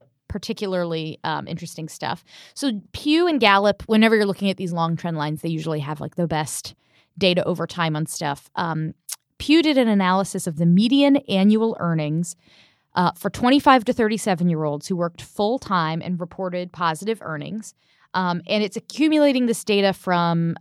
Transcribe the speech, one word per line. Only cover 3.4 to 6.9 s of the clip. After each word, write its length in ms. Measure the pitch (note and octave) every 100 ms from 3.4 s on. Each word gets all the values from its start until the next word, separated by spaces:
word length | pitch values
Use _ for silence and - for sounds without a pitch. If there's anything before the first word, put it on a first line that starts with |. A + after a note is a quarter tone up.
| A3 G3 G#3 G3+ -
whenever 280 | G#3+ A3 A3
you're 100 | G3+
looking 240 | - G3
at 80 | F#3+
these 160 | F#3
long 240 | E3+ E3 D#3+
trend 200 | F3 D#3+
lines, 240 | D3+ D3+
they 80 | E3+
usually 300 | D#3+ D#3+ D3+
have, 220 | C#3+ D3+
like, 140 | D3+ -
the 120 | E3
best 480 | D#3 D3+ - - - _